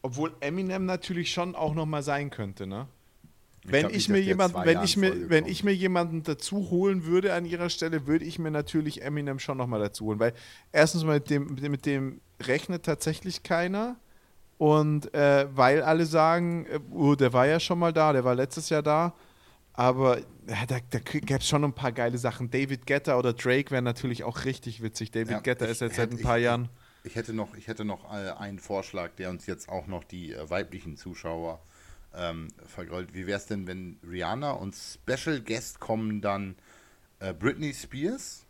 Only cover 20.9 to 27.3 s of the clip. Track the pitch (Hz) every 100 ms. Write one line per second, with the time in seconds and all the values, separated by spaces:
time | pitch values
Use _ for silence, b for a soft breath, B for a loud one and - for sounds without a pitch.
20.9 | 117 - 151 139 135 - 151 147 127 135
21.9 | 113 120 123 123 - 120 127 135 135 -
22.9 | 139 - 127 123 117 123 127 139 131 123
23.9 | 117 127 117 - - 131 131 120 113 113
24.9 | - 110 113 113 110 127 123 117 113 117
25.9 | 113 113 120 120 117 120 120 120 b b
26.9 | b 90 113 110